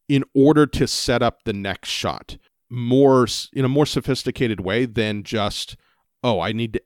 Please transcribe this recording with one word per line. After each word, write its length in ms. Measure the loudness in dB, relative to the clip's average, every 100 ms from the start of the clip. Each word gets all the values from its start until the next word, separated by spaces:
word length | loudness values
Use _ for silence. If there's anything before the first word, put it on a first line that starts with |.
| -2
in 160 | -2 0
order 320 | 4 6 6 4
to 200 | 2 -2
set 360 | -2 -2 0
up 220 | 0 -2
the 80 | -6
next 360 | -6 -6 -8 -8
shot 480 | -6 -6 -6 -12 -20 _ _ -14
more 560 | -6 2 4 6 6
s-, 240 | 2 -2 -8
in 100 | -4
a 40 | 0
more 180 | 2 0
sophisticated 760 | -2 -4 -4 -4 -4 -4 -4
way 240 | -4 -2
than 380 | -2 -2 -4 -4
just, 540 | -6 -4 -4 -6 -12 -16 _ _ _ _
"Oh, 180 | -2 -2
I 120 | -2
need 220 | -4 -6
to 80 | -6